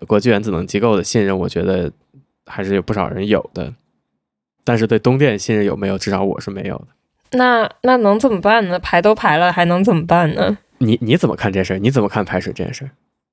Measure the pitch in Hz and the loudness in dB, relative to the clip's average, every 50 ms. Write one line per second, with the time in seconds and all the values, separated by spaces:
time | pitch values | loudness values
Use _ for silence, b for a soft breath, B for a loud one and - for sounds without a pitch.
0 | - - 110 104 101 120 110 101 107 110 92 82 92 95 - 104 110 117 107 92 | -4 0 0 2 2 2 0 2 0 -2 -4 -4 -4 -4 -2 0 2 2 2 0
1 | 82 - - 117 101 98 95 95 87 90 - 85 90 92 95 92 87 76 - _ | 0 0 0 0 0 0 0 -2 -4 -4 -4 -2 -2 -2 -2 -2 -2 -6 -8 _
2 | _ _ _ - _ _ _ _ _ - - - 98 98 98 98 87 - 107 101 | _ _ _ -20 _ _ _ _ _ -14 -10 -8 -4 -2 -2 -2 -2 -2 -4 -4
3 | 90 - - 92 98 104 107 - - - - 90 76 - 123 - _ _ _ _ | -4 -4 -4 -6 -2 0 0 0 -2 -6 -8 -10 -10 -10 -12 -16 _ _ _ _
4 | _ _ _ _ _ _ _ _ _ _ _ _ _ - 120 110 110 104 113 107 | _ _ _ _ _ _ _ _ _ _ _ _ _ -2 0 2 2 2 2 2
5 | - 120 131 135 147 135 107 98 - - 113 104 101 98 - 98 98 98 98 95 | 2 2 2 4 2 2 2 -2 -2 -2 0 0 0 0 -2 -2 -4 -4 -4 -4
6 | - 101 98 92 98 98 - - - 101 98 95 95 98 - - - - _ _ | -4 -4 -2 -2 -2 -2 -4 -6 -8 -10 -10 -8 -8 -8 -10 -10 -12 -16 _ _
7 | _ _ _ _ _ _ - 247 254 247 240 226 214 - - _ - 254 247 247 | _ _ _ _ _ _ 0 2 2 2 2 2 0 -2 -6 _ 0 2 2 4
8 | 220 202 202 220 247 262 220 175 170 202 220 233 208 180 180 180 - - - 175 | 4 2 2 4 2 2 0 2 2 2 2 2 2 0 -4 -4 -4 0 0 2
9 | 175 214 220 220 - 190 151 160 175 180 175 180 170 170 175 180 196 240 185 160 | 4 4 2 2 2 0 2 2 2 2 2 2 2 2 2 2 2 2 2 0
10 | 160 170 170 175 175 156 - - 180 190 208 - _ _ _ _ 131 107 117 - | 2 2 2 2 2 2 0 0 -2 -2 -2 -4 _ _ _ _ 0 2 2 0
11 | 120 107 120 - - 117 107 - 110 104 92 98 92 - 95 98 101 123 135 131 | 2 2 2 2 2 0 -2 -2 -2 -2 0 0 0 0 -2 0 0 0 2 2
12 | 104 98 - 107 98 - 95 90 - - - - 87 - - - 135 135 - _ | 0 0 0 -2 -4 -2 -4 -4 -4 -4 -8 -8 -8 -8 -8 -10 -14 -16 -16 _
13 | _ _ _ _ _ _ | _ _ _ _ _ _